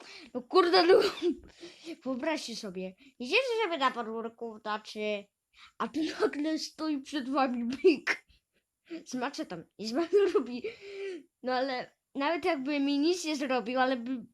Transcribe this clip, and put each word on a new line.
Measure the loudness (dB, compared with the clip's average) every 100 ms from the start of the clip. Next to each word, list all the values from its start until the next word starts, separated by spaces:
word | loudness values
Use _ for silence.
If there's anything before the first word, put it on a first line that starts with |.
| -20 -20 -10
No | -10
kurde, | 2 4 6 6
no. | 8 8 6 0 -2 -2 -8
<laughs> | -18 -20 -16 -14 -10
Wyobraźcie | -6 -4 -2 -2 -4 -8
sobie. | -8 -8 -10 -12 -20 _
Idziecie | 0 2 2 0
sobie | 0 2
na | 0
podwórku | 0 -6 -6 -8 -8 -12
w | -10
nocy, | -6 -6 -6 -6 -2 -4 -6 _ _ _ -20 _
a | -4
tu | -2 -4 0
nagle | -2 0 -2 -2
stoi | -6 -6 -4 -4
przed | -4 -6 -2
wami | 0 0 0
byk. | -4 4 4 4 0 -4 _ _ _ _ _ _ _ -14 -8
Z |
maczetą. | -6 -4 -6 -8 -10 -14 -12
I | -4
z |
wami | -2 2 4
<laughs> | 4
robi. | 2 -2 -6 -8 -12 -14 -10 -8 -10 -14 _
No | -4
ale | -2 0 -4 -8 _ _ -4
nawet | 0 0 0
jakby | 0 0 0
mi | 2 2
nic | 2 0 -2
nie | -2
zrobił, | 0 0 0 2
ale | 2 2
by | -4 -8 -8